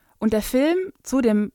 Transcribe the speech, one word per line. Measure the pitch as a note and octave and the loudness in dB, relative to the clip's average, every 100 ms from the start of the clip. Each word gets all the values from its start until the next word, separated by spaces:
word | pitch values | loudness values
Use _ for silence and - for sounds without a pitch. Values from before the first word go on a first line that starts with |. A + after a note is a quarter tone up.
| _ _ | _ _
Und | A3 | -2
der | A3 | 0
Film | G#3 B3+ D4 F4+ F#4+ - | 0 0 2 0 -4 -12
zu | - C4 | -4 0
dem | A#3+ G#3 G#3 | 2 0 -2